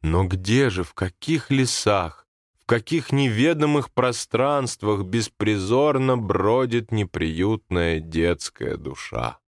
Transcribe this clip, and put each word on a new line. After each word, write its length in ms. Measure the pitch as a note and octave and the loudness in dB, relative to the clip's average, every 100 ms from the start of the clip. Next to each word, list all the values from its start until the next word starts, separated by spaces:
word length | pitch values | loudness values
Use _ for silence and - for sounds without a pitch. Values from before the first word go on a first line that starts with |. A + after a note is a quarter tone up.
Но 220 | D#2 E2+ | 0 0
где 460 | F#2+ F#2 F#2 A#2 C3+ | 2 -2 0 2 2
же, 140 | F#2 | 0
в 100 | E2+ | -6
каких 580 | - F#2 - - D#3+ - | -4 -6 -6 -4 -2 0
лесах, 720 | C3+ B2+ - - G2+ E2+ - _ _ _ _ | 0 0 0 2 2 0 -8 _ _ _ _
в 40 | - | -2
каких 460 | A#2 G#2+ E3 C3+ | 0 0 -4 0
неведомых 800 | C#3 C3+ G#2+ C#3+ E3 D3+ D3 - | 0 2 2 2 2 2 2 -2
пространствах 1120 | - B2+ A#2 - A#2 C3+ C#3+ B2+ - G#2 G#2 | -2 -2 -2 -4 0 2 0 -2 -4 -2 0
беспризорно 1120 | F#2 A2+ G#2+ _ G#2 G#2 F#2+ B2 D3 C3+ C3 B2+ | 0 -2 -2 _ 0 0 2 2 4 2 2 0
бродит 760 | G#2+ G#2+ G2 A#2+ B2+ A#2 A2+ | 0 0 2 2 2 -2 -2
неприютная 1040 | A2 G2 E2+ D#2+ D#2+ F#2+ A2 _ F2+ E2+ D#2+ | -2 -2 -2 -2 0 0 0 _ 0 0 0
детская 800 | D#2+ D#2+ E2+ F2 - - - - | -4 0 0 0 -4 -8 -6 -6
душа? 600 | D2+ C2+ - A1+ A#1 B1+ | -8 -12 -10 -6 -6 -8